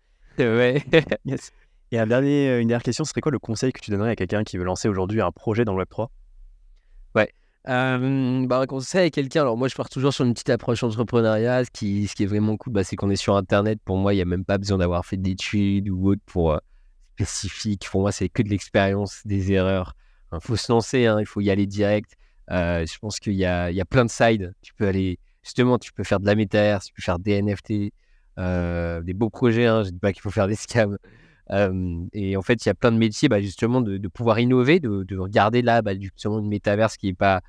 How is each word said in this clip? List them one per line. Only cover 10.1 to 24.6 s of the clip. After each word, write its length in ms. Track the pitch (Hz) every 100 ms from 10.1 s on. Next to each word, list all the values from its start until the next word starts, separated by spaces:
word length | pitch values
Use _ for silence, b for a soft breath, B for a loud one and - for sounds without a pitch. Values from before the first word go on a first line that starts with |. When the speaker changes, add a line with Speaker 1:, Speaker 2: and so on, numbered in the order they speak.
Speaker 1:
sur 140 | - 127
une 80 |
petite 160 | 113 -
approche 320 | 120 - 117
entrepreneuriat, 800 | 120 110 110 120 110 110 117 127
ce 60 | 123
qui, 380 | - 104 101 101
ce 60 |
qui 100 | -
est 20 | 101
vraiment 320 | 104 107 107
cool, 160 | -
bah, 100 | 101
c'est 120 | 92 101
qu'on 120 | 101
est 80 | 98
sur 200 | - 98
Internet. 420 | 95 104 104 110
Pour 140 | - 95
moi, 160 | 98
il 60 | 101
y 40 |
a 40 | 90
même 180 | 90
pas 140 | 92 98
besoin 180 | 98 98
d'avoir 300 | 87 87 -
fait 100 | 98
d'études 720 | 95 92 - 104 101 101 101
ou 220 | 92 95
autre 120 | 101 -
pour, 260 | 92 82
euh, 60 | 76 - - - _ _ -
spécifique. 720 | 101 - 92 - 110 101 -
Pour 80 | 95
moi, 100 | 98
c'est 180 | - 92
que 140 | -
de 60 | 104
l'expérience, 720 | 101 - 104 98 98 101 -
des 280 | 107 98 95
erreurs. 420 | 95 92 95 87 - _ _ -
Hein, 80 | -
faut 160 | - 110
se 160 | -
lancer, 340 | 117 - 135 117
hein, 140 | 107
il 60 | 104
faut 140 | 104
y 80 | 101
aller 180 | 98 101
direct. 480 | 98 101 104 - _ _ _ -
Euh, 340 | 90 85 85
je 140 | 80 -
pense 220 | 107 -
qu'il 140 | -
y 100 | 98
a, 260 | 90 90 87
il 60 | 92
y 40 |
a 40 |
plein 200 | 90 135
de 60 | 117
sides. 420 | - 117 113 90 -